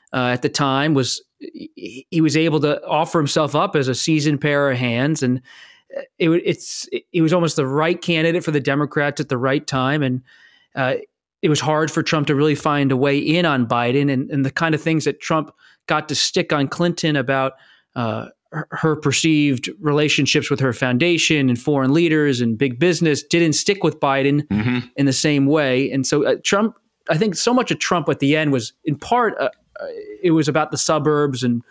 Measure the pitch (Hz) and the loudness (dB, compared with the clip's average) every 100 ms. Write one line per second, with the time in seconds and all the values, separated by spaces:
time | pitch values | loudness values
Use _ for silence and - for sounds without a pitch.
0 | _ 127 123 127 147 - 139 135 151 139 | _ -4 -2 -2 -2 -2 0 0 2 0
1 | 123 - - _ - - - - 87 131 | 0 -6 -12 _ -18 -16 -18 -14 -16 -16
2 | - 165 156 147 165 151 147 - - 156 | -4 0 2 2 2 2 0 -2 -2 -2
3 | 170 170 143 165 147 147 190 156 131 123 | 0 0 0 0 0 0 0 0 -2 -2
4 | - 156 147 139 151 143 143 123 123 117 | 0 0 2 0 0 2 2 0 0 0
5 | 143 156 127 127 - - - - _ - | 0 0 -2 -2 -6 -20 -20 -20 _ -14
6 | - _ 165 170 - - - - - - | -14 _ 0 2 0 -4 -8 -12 -10 -10
7 | - 170 160 175 165 160 131 143 160 170 | -6 0 2 2 0 0 -2 0 0 0
8 | - 160 165 170 165 151 135 139 143 151 | -2 0 0 0 -2 -2 0 -2 0 0
9 | 143 143 147 123 131 147 - 135 131 151 | -2 -2 -4 -2 0 -2 -2 -2 0 0
10 | 131 127 - - - _ _ - 131 131 | 0 -4 -8 -20 -20 _ _ -4 -2 -4
11 | - _ _ _ 180 143 135 156 156 165 | -8 _ _ _ 0 0 2 0 0 -2
12 | - 160 143 139 151 147 156 147 139 131 | 0 0 0 2 2 0 0 0 2 2
13 | 143 143 143 165 170 135 117 120 120 135 | 2 2 2 2 2 0 0 0 2 2
14 | 143 131 143 143 135 - 165 151 160 160 | 2 0 -2 -2 -2 -2 -2 -2 0 0
15 | 143 - - 160 151 _ - _ - 156 | 0 -4 -2 -2 -2 _ -20 _ -4 -4
16 | 151 135 - 185 165 151 135 - 175 170 | -2 -2 0 -2 0 0 0 0 -2 0
17 | 160 147 123 135 135 - _ _ _ 123 | -2 0 0 0 -2 -6 _ _ _ -6
18 | 117 110 - - _ 156 - - 160 151 | -4 -4 -8 -16 _ -12 -10 -2 0 0
19 | 147 - 160 151 147 127 - - 151 147 | 0 0 2 2 2 0 -4 -6 -2 0
20 | 151 - 139 151 - 139 131 113 127 123 | 2 0 2 0 0 0 0 0 0 2
21 | 170 165 - 151 135 120 - 143 131 156 | 2 2 2 2 2 0 0 2 2 2
22 | 170 156 147 123 120 110 139 120 175 160 | 4 2 2 2 -2 0 -2 2 0 2
23 | 165 139 - 170 170 143 - 196 165 - | 2 0 0 2 2 2 0 0 0 0
24 | 143 135 139 143 147 101 117 123 120 - | 0 2 2 2 0 -2 0 -2 -4 -2
25 | 139 131 156 147 139 156 139 127 135 135 | 0 2 2 2 2 2 2 0 0 -2
26 | 127 147 131 127 - 202 220 - _ _ | 0 0 2 0 0 0 0 -4 _ _
27 | - 156 214 165 240 247 - 156 - 180 | -4 0 0 0 0 0 0 -4 0 0
28 | 147 147 139 156 151 131 113 - - 143 | 0 0 2 2 2 0 -2 -8 -6 -6
29 | - 240 226 - 135 - _ - - - | 0 0 2 0 -4 -6 _ -14 -12 -12
30 | - - 180 160 147 156 151 143 - 156 | -14 -4 2 2 2 0 -2 -2 0 0
31 | 151 147 147 123 123 117 - | 2 2 0 0 -2 -2 -4